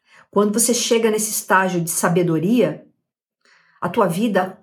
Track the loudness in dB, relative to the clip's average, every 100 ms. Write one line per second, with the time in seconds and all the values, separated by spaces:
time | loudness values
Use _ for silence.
0 | _ -20 _ 0 0 0 0 0 0 0
1 | 2 0 -4 -6 0 2 2 -2 -4 -2
2 | 0 0 0 0 0 2 0 -2 -14 _
3 | _ _ _ _ _ _ _ -10 -6 0
4 | 0 0 0 0 -2 -8